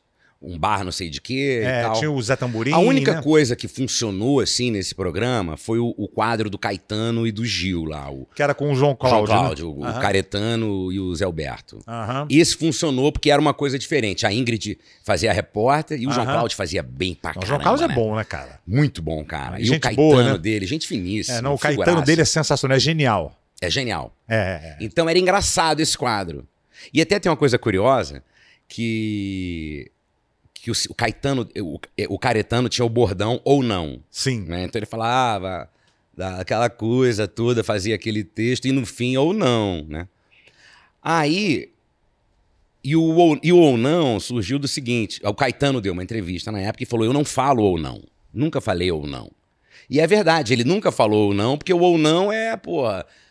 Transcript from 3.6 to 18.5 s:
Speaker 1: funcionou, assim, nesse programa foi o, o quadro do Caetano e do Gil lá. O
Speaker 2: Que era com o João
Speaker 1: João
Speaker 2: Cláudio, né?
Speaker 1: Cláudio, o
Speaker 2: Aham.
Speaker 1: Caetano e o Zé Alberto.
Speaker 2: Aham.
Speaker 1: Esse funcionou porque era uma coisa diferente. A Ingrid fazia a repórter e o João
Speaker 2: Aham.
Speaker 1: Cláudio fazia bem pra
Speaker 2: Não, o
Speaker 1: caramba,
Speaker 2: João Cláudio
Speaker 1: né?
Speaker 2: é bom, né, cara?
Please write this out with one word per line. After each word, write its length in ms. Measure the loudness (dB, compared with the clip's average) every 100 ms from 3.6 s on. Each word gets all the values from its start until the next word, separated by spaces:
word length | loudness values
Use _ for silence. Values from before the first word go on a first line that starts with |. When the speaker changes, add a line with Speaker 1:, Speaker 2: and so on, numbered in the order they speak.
| -6
Speaker 1:
funcionou, 760 | -6 -4 -2 -2 -2 2 2
assim, 280 | 2 0 -2
nesse 240 | -2 -4
programa 640 | -6 -4 -2 -2 -2 -4 -6
foi 220 | -2 -2
o, 160 | -2 -4
o 100 | -6
quadro 420 | -2 -2 0 -4
do 60 | -4
Caetano 680 | -6 -8 -6 -4 -2 0 -2
e 60 |
do 120 | -2 -4
Gil 400 | -2 -2 -2 -4
lá. 260 | -8 -10
O 160 | -12 -10 -2
Speaker 2:
Que 80 |
era 100 | -2
com 120 | 0 0
o 40 | 2
João 140 | 2
Speaker 1:
João 40 | 2
Speaker 2:
Cláudio, 380 | 2 4 4
né? 60 | 4
Speaker 1:
Cláudio, 400 | 2 -2 -8 -8
o 40 | -8
Speaker 2:
Aham. 140 | -2
Speaker 1:
Caetano 920 | 0 0 0 -4 -2 -2 -2 -2 -4
e 80 | -4
o 160 | -4 -2
Zé 100 | -2
Alberto. 540 | -4 -8 -10 -14 -20 -14
Speaker 2:
Aham. 400 | -10 -6 -6 2
Speaker 1:
Esse 260 | 4 4 2
funcionou 540 | -2 -2 -2 0 0
porque 200 | 0 2
era 100 | 4
uma 120 | 2 0
coisa 240 | -4 -4
diferente. 480 | -4 -2 -2 -2 0
A 40 |
Ingrid 460 | 0 0 -2 -4 -10 _ _
fazia 280 | -4 0 2
a 20 |
repórter 680 | 0 -2 -2 0 0 -2 -6
e 60 | -4
o 60 |
João 140 | -2 -2
Speaker 2:
Aham. 60 | -2
Speaker 1:
Cláudio 220 | -2 -4
fazia 260 | -4 -4
bem 320 | -6 -4 -4 -4
pra 160 | -8
Speaker 2:
Não, 80 | -6
o 0 |
Speaker 1:
caramba, 60 | -4
Speaker 2:
João 140 | -2
Cláudio 260 | 0 0 0
Speaker 1:
né? 60 |
Speaker 2:
é 20 | 0
bom, 200 | 0 -2
né, 80 | -6
cara? 340 | -10 -12